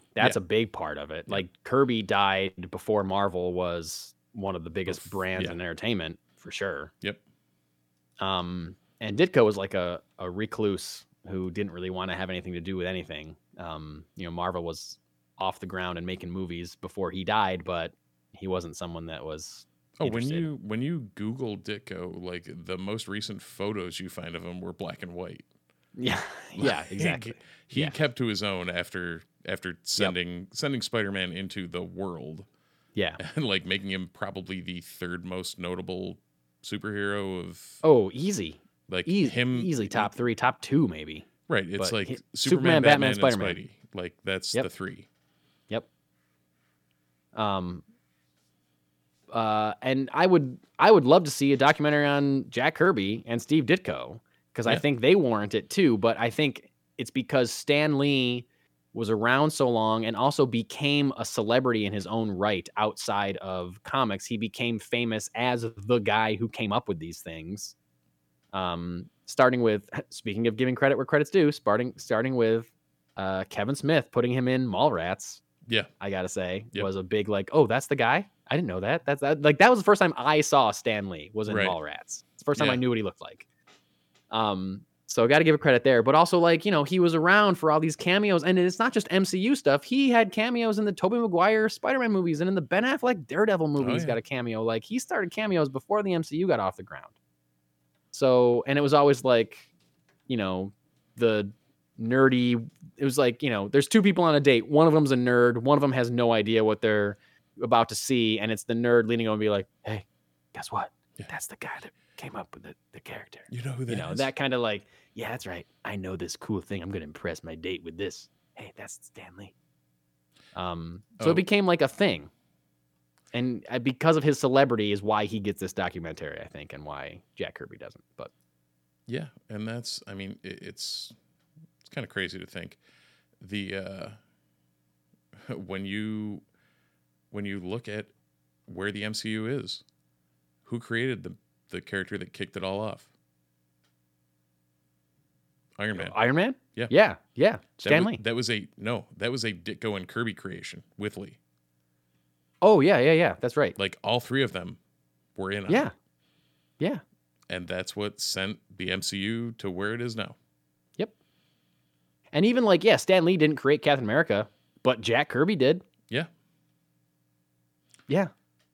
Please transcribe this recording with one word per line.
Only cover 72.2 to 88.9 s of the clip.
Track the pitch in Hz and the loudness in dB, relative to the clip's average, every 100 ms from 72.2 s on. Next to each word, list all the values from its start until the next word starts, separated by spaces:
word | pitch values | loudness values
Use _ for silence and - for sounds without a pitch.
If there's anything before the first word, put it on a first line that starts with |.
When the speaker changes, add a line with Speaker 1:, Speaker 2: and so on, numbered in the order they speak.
| 131 127 | 0 2
Speaker 1:
with, | 113 113 117 _ _ _ _ - | 2 2 -2 _ _ _ _ -8
uh, | 95 95 95 | -4 -4 -6
Kevin | - 104 | -4 -4
Smith | 139 139 160 - | -2 0 0 2
putting | 123 123 | 0 0
him | 127 127 | 0 0
in | 127 127 | 0 -2
Mallrats, | 92 143 95 87 95 - - _ _ - | 2 2 2 -2 -6 -10 -18 _ _ -4
Speaker 2:
Yeah. | 110 - _ | -2 -2 _
Speaker 1:
I | 101 | -6
gotta | 95 90 | -4 -4
say, | - 90 95 113 | -4 -4 -6 -6
Speaker 2:
Yep. | 98 | -6
Speaker 1:
was | 98 | -4
a | 95 | -4
big, | 92 107 104 | -2 -2 0
like, | 101 95 | -2 2
"Oh, | 156 120 | 4 4
that's | 120 - | 2 0
the | 139 | 0
guy? | 117 151 202 _ - | 2 2 -2 _ -4
I | 143 | -2
didn't | 147 | -2
know | 90 | -4
that." | 98 160 - | -2 -2 -2
That's, | 143 | -2
that, | 139 156 | 0 4
like, | 147 151 | 4 8
that | 226 | 8
was | 247 | 8
the | |
first | 196 202 | 6 6
time | 180 151 | 6 2
I | 127 156 | 2 4
saw | 151 143 113 | 6 6 4
Stan | - 117 107 98 | 2 -2 -2 -4
Lee, | 82 80 | -8 -8
was | 107 107 | -6 -2
in | 104 | 0
Speaker 2:
Right. | 95 | 0
Speaker 1:
Mallrats. | 85 73 73 - - _ | 0 -6 -12 -12 -16 _
It's | _ | _
the | |
first | - 131 | -4 0
time | 117 | 2
I | |
Speaker 2:
Yeah. | 123 | 2
Speaker 1:
knew | 127 | 0
what | 113 | 0
he | |
looked | 98 - | -2 -6
like. | - - - _ _ _ _ _ _ _ _ | -18 -20 -20 _ _ _ _ _ _ _ _
Um, | 110 107 95 95 98 - _ - | -2 0 -2 -4 -8 -14 _ -6
so | - | 2
I | 117 | 6
gotta | 147 | 6
give | 160 | 6
it | 151 | 4
credit | 151 123 | 6 4
there, | 135 123 | 6 6
but | 117 | 6
also, | 151 165 180 | 6 6 6
like, | 170 165 | 4 4
you | 202 | 2
know, | 170 | 0
he | 143 185 | 2 2
was | 175 | 4
around | 160 170 202 208 180 | 4 6 6 6 4
for | 156 | 4
all | 156 | 4
these | 165 - | 2 -2
cameos, | 175 190 208 175 | 0 2 4 2
and | 156 185 | 4 4
it's | 180 180 | 2 2
not | 240 | 0